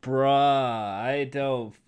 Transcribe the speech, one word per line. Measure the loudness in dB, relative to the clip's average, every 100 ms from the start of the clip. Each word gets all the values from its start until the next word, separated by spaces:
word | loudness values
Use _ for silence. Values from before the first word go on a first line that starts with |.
Bruh, | -2 2 4
I | 4 4 2 0 -2 -4 -6 -4 -4 -4
don't. | -4 -2 -4 -6 -14